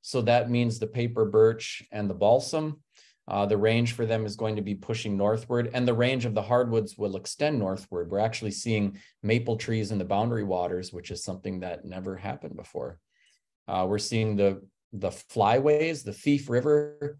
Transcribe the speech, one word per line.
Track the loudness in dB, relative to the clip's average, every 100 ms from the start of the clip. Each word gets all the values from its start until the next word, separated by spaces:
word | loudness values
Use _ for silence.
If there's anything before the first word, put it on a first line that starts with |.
So | -4 -2
that | 4 2 4
means | 2 0 0
the | -4
paper | -2 -2 0 4
birch | 6 6 6 -8 -12 -10
and | -4 -4
the |
balsam, | 2 4 4 2 -4 -4 -8 _ _ _ _ -6
uh, | -2 2
the | 4
range | 4 4 2
for | 0 -2
them | 0 -2
is | -4
going | -4 -2
to |
be | -4 -6
pushing | -4 -6 -2 0
northward, | 2 2 0 -2 0
and | 0 2
the |
range | 4 4 2
of | 0
the | -2
hardwoods | 2 2 4 2 0 -4
will | -4 -4
extend | -8 -2 0 0
northward. | -2 -4 -6 -6 -2
We're | 0
actually | 0 -2 -6
seeing | -4 0 0 0 -4 -20 _
maple | 0 0 0 -4
trees | -2 -2 -2
in | -4
the | 0
Boundary | 0 0 -2
Waters, | -2 -2 -2 -4 -6
which | -12 -12
is | -10 -8
something | -8 -6 -6
that | -8 -10
never | -10 -10 -8 -8
happened | -8 -8 -10 -14
before. | -12 -10 -10 -12 _ _ _ _ _ _ -6
Uh, | -2 0
we're | -2
seeing | -2 -2 0 2
the, | 2 2 -12 _ _
the | -8 -6
flyways, | -8 -8 2 4 4 4 4 2 -2 -8
the |
Thief | -4 0 0 2
River | 0 4 4 2 -6 -10